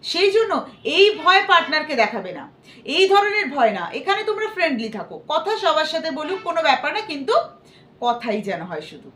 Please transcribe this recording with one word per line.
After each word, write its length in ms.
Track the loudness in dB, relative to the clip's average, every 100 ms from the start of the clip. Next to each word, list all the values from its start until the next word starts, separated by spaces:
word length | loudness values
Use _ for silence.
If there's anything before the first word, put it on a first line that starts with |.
সেই 280 | -6 2 2
জন্য 360 | 4 2 -2 -4 -10
এই 360 | -4 4 4 4
ভয় 200 | 4 4 6
পার্টনারকে 480 | 4 4 -2 -2 0
দেখাবে 360 | 0 0 -8
না, 200 | -12 -14 _ -20 -18 -4
এই 240 | 2 4
ধরনের 400 | 6 4 0 -2
ভয় 220 | 2 2
না। 200 | 2 -6
এখানে 320 | -6 -2 -2
তোমরা 240 | -2 -4 -6
ফ্রেন্ডলি 420 | -2 -2 0 -4
থাকো, 320 | -8 -10 -14 -4
কথা 300 | -2 -2 0
সবার 280 | 0 0 -2
সাথে 260 | -4 -4
বলুক, 280 | -6 -6 -6
কোনো 180 | -4 -2
ব্যাপার 320 | 2 2 0
না, 60 | -6
কিন্তু 340 | -6 -8 0 0 0 -12 _ _ _ _
কথাই 400 | -2 -2 -2 -4
যেন 200 | -4 -8
হয় 200 | -6 -10
শুধু। 300 | -12 -18 -20